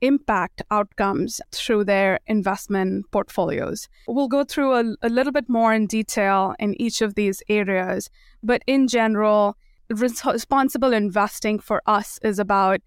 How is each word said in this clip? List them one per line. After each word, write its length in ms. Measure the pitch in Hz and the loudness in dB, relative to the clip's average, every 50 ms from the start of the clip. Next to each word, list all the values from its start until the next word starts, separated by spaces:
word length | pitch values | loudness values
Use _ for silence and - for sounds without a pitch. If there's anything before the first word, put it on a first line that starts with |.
impact 600 | 247 269 285 269 - - 214 180 170 - - - - - | 0 2 2 0 0 0 0 0 -2 -4 -6 -12 -6 -2
outcomes 720 | 208 208 208 - - - 202 196 - - 185 226 - - - - | -2 -2 -2 -2 -2 -2 -2 -2 0 -2 -4 -4 -6 -12 -14 -12
through 340 | - - - - 226 208 202 | -12 -8 -2 0 0 0 2
their 340 | 196 196 196 196 190 185 - - | 2 2 2 2 2 0 -2 -2
investment 800 | - 220 208 185 196 196 - - - 196 190 190 190 190 196 202 - | -2 -2 0 0 0 -4 -4 -4 -4 -2 -2 0 0 -2 -4 -6 -2
portfolios. 760 | - 202 196 - - - 175 160 - - - - - 220 - _ _ _ - | -2 -2 -2 -2 -2 -2 -2 -2 -2 -4 -4 -6 -6 -10 -12 _ _ _ -10
We'll 200 | - 240 277 277 | -4 -2 -2 0
go 160 | 240 269 277 285 | 0 0 0 0
through 320 | 285 - 302 277 269 254 | 0 -2 0 0 2 2
a, 200 | 240 233 226 208 - | 2 0 -2 -4 -4
a 80 | - 233 | -2 0
little 220 | 233 247 262 285 | 0 0 0 0
bit 180 | 262 294 240 - | 0 -2 -2 0
more 240 | 240 233 226 220 220 | 0 2 4 2 2
in 140 | 220 214 | 2 0
detail 680 | 180 - 220 214 - - 220 196 196 196 190 190 185 - - | 0 -2 -2 -2 -2 -2 0 2 2 2 2 0 0 -2 -4
in 200 | 208 208 - - | -4 -4 -2 -2
each 220 | 233 226 - - | -4 -4 0 -2
of 140 | 226 208 202 | -2 -2 0
these 260 | 214 208 196 196 - - - | 0 0 0 -2 -4 -2 -2
areas, 600 | 214 208 202 196 190 185 185 185 185 202 - - _ _ - - - - - | 0 0 0 0 0 -2 0 -2 -4 -6 -6 -10 _ _ -20 -20 -18 -8 -2
but 180 | 220 247 - - | 0 0 0 0
in 200 | - 269 277 269 | 2 2 2 2
general, 720 | 240 247 233 226 220 214 208 214 214 208 208 208 202 220 _ _ _ _ _ _ - | 2 2 2 2 2 2 2 2 4 4 4 2 2 -2 _ _ _ _ _ _ -8
res-, 340 | 226 208 247 247 233 - - | -4 -2 -2 -2 -2 -2 -2
responsible 680 | 277 - 226 - - 277 277 269 277 - 247 262 262 233 | -2 -2 -2 -2 0 2 2 2 0 0 0 0 2 2
investing 640 | 190 208 196 175 208 202 208 - - - 214 214 196 | 2 0 0 0 0 0 0 -2 -4 -4 -2 -2 -2
for 220 | - - 214 - - | -4 -4 -4 -2 0
us 320 | - 214 202 208 - - - | 0 0 0 0 -4 -10 -4
is 160 | - 220 196 | -2 -2 0
about 440 | 202 202 196 202 196 196 190 196 190 _ | 0 0 2 2 2 4 2 2 0 _